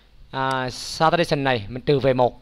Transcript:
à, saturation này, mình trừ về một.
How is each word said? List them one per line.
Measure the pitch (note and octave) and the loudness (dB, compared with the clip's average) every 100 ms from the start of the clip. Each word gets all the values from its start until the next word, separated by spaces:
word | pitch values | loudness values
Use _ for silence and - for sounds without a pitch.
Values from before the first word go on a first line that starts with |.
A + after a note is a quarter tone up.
| _ - - | _ -20 -12
à, | C3+ C3+ C3 B2+ | -4 -2 -2 -4
saturation | - - - D#3+ E3+ E3+ D3 | -8 -10 0 2 2 0 0
này, | C3+ B2 G2+ | 0 -2 -4
mình | B2 | -10
trừ | - C#3 | 0 2
về | C3+ | 2
một. | B2+ A#2+ - | 4 2 0